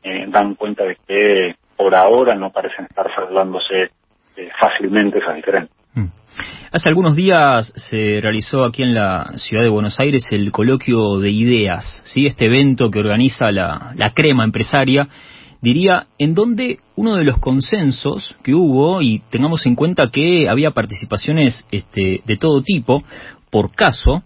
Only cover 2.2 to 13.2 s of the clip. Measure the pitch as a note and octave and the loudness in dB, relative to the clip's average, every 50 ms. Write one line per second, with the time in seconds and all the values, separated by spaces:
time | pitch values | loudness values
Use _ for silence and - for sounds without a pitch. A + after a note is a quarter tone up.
2.2 | C3 B2 A2 G2 F#2+ F#2+ _ - - - - - F2+ - - - F#2+ - - - | 4 2 0 0 -4 -6 _ -6 -6 -6 -10 -12 -14 -12 -8 -6 -6 -6 -6 -8
3.2 | F#2+ F#2 F#2 F#2+ F#2+ F#2+ F#2 F#2+ - - F#2+ F#2+ F#2 F2+ _ _ _ _ _ _ | -8 -4 -2 -2 -2 -2 -4 -6 -6 -2 -2 -2 -2 -2 _ _ _ _ _ _
4.2 | _ _ _ - F2+ F2 - - - - - - G2+ F#2+ G2 G#2+ G#2 G2+ - G#2 | _ _ _ -18 -18 -16 -4 0 0 0 0 -2 -4 0 0 2 0 2 0 -2
5.2 | - - - - - - F#2 G2 - - _ _ _ _ _ B2+ G#2 F2 - _ | -4 -4 -8 -6 -4 -2 -2 -2 -2 -6 _ _ _ _ _ -6 -6 -6 -8 _
6.2 | _ _ - - - - - - - - - F3+ - C#3+ D#3 F3 F#3+ E3 D3 D#3 | _ _ -16 -14 -14 -14 -14 -18 -20 -6 -6 0 2 2 2 4 4 2 2 2
7.2 | F#3 F#3+ F#3 E3 D3+ C#3+ C3 A#2 A2 - - - - - - A2 G#2+ G#2 G#2 G#2 | 2 4 4 4 4 4 4 2 0 -4 -10 -18 -14 -8 -4 -2 0 0 0 0
8.2 | G#2 G#2+ G#2+ A2 G#2+ - - C3+ C3 A#2+ A#2+ - C3 B2 A#2+ A2+ G#2 F#2+ F#2 F2 | -2 -2 -2 -4 -6 -4 -2 0 0 0 -2 -2 -2 0 0 0 0 0 -2 -4
9.2 | C#2 - - A#2 - - - G#2+ A#2+ A#2 G#2+ G#2 G#2+ G#2 - - C3+ D3 C#3+ C3 | -6 -8 -10 -12 -10 -6 -2 2 2 2 2 2 0 -2 -2 -2 0 0 2 0
10.2 | A#2 - - G#2 G2+ G2+ - - G#2+ B2 C3 B2+ - - A#2+ A2+ A2 G#2 G2+ G2 | -2 -2 -2 -2 -2 -2 -2 0 0 2 2 0 0 0 2 2 2 2 0 0
11.2 | G2 G2+ G#2 G#2+ A2+ A#2+ B2 A#2 G#2 G2 F2+ F#2 - - - - - - - C3 | 0 0 0 2 2 2 2 2 2 0 -2 -4 -6 -10 -12 -12 -12 -6 -2 0
12.2 | C#3 C#3+ - - - A2 A#2 C3+ C#3 C#3 C3 A#2+ B2+ A2+ G2 G#2 G#2 G#2+ G#2 A2+ | 0 0 0 0 2 2 4 4 4 4 2 2 0 0 0 0 -2 0 0 2